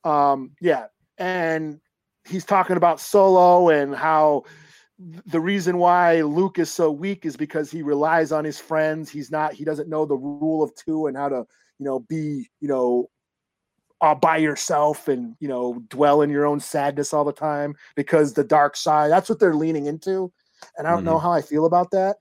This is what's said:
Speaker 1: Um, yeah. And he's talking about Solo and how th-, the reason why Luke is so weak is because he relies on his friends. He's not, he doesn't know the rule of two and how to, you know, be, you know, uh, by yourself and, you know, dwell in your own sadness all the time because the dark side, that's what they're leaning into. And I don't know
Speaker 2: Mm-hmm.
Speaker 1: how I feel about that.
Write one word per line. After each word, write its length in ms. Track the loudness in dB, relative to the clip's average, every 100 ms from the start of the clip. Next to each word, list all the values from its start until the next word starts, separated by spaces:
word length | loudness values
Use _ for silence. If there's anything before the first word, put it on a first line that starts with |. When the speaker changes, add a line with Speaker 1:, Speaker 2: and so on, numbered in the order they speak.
Speaker 1:
Um, 480 | 0 2 2 0 -6 _
yeah. 280 | -2 -2 -4 _ _ -8
And 600 | -6 -4 -2 -4 -6 -12 _ _ _ _ -10
he's 160 | -10 -2
talking 300 | 0 2 2
about 220 | 2 0
Solo 680 | 2 4 6 8 8 6 6
and 260 | 4 0 -2
how 480 | 0 4 4 2 -4 -20 -20 _ _ _
th-, 240 | -20 -20 -6
the 120 | -4
reason 380 | -2 -2 -2 2
why 440 | 4 4 4 2
Luke 360 | 2 0 -2 -2
is 100 | -4
so 200 | 0 -2
weak 340 | 0 -6 -6 -8
is 120 | -8
because 320 | -6 -6 -6
he 120 | -8
relies 480 | -4 -2 2 2 0
on 120 | -2
his 160 | -4 -10
friends. 500 | -6 -2 -2 -4 -10
He's 200 | -12 -8
not, 220 | -6 -6
he 100 | -6
doesn't 240 | -8 -6 -6
know 180 | -4 -2
the 120 | -4
rule 460 | -6 -6 -4 -2
of 100 | -2 -4
two 300 | -6 -4 -4
and 80 | -4
how 140 | -4
to, 160 | -6 -8 _ _ _
you 60 | -6
know, 140 | -6
be, 500 | -6 -6 -6 -8 -12 _
you 80 | -4
know, 420 | -2 0 0 -4 _ _ _ _ _ _ _ _ _
uh, 140 | 0 2
by 220 | 2 2
yourself 680 | 0 -2 -2 0 0 0 -4
and, 280 | -4 -4 -10
you 80 | -8
know, 340 | -4 -4 -6 -12
dwell 340 | 0 4 4
in 80 | 2
your 160 | 0 0
own 140 | -2
sadness 540 | -4 -2 -2 -2 -4
all 100 | -2
the 80 | -2
time 440 | -4 -6 -4 -6 -10 -10 -8
because 380 | 0 2 2
the 100 | 0
dark 320 | 2 4 2 0
side, 340 | 0 2 4
that's 200 | 2 0
what 100 | 0
they're 160 | 2 2
leaning 300 | -2 -2 -4
into. 480 | -6 -6 -4 -6 _ _ _ -20 -8
And 80 | -2
I 40 |
don't 140 | -2 0
know 100 | 0
Speaker 2:
Mm-hmm. 80 | 2
Speaker 1:
how 40 |
I 100 | -2
feel 240 | 0 0 2
about 260 | 2 0
that. 260 | 0 -2 -4